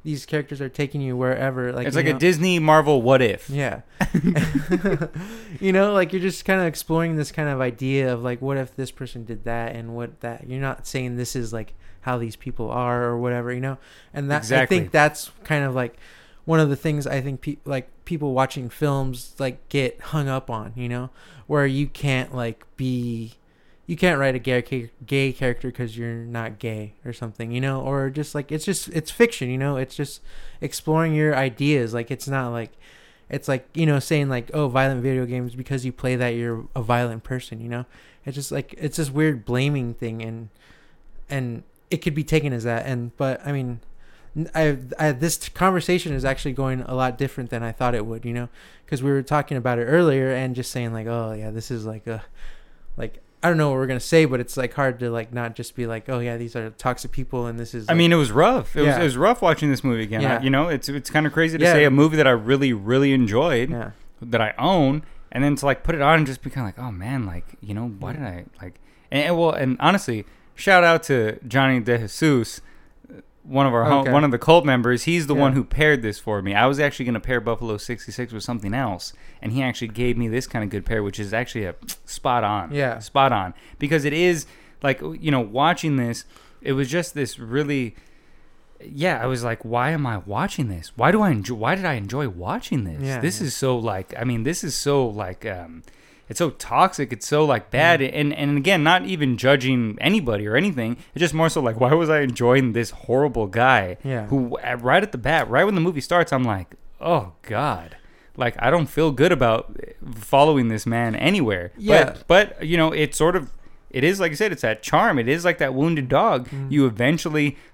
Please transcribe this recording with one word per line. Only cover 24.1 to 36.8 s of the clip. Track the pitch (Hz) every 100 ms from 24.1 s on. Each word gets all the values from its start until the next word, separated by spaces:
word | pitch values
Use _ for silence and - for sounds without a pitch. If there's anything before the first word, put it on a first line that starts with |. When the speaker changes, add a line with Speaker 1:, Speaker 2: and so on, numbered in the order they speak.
| 147
Speaker 1:
write | 135
a | 131
gay, | 131 123
ca-, | 120 131 117 - 107
gay | 139 135
character | 123 131 120 131
'cause | 120 120 110
you're | 117 117 117
not | 117 113 107
gay | 117 110 104 - 120
or |
something, | 113 113 104 117
you | 120
know, | 135 135
or | 131 139 135
just, | 139 147
like, | 147 139
it's | 151 208
just, | 185 -
it's | 160 156
fiction, | - 233 - 123
you | 131
know, | 139 135
it's | 135 -
just | 139 - - - - -
exploring | 147 - - 160 165
your | 151 151 135
ideas. | 135 110 143 147 113
Like, | 117 117
it's | 131 139
not | 135 123
like, | 117 113 - - - - _ -
it's | 143 -
like, | 131 -
you | 160 160
know, | 143
saying, | - 151 139
like, | 123 -
"Oh, | 151 143
violent | 127 135 131
video | 127 131 123
games, | 127 123 127
because | 127 139 127
you |
play | - 131 127
that, | 123
you're | 117 120 113 -
a | 135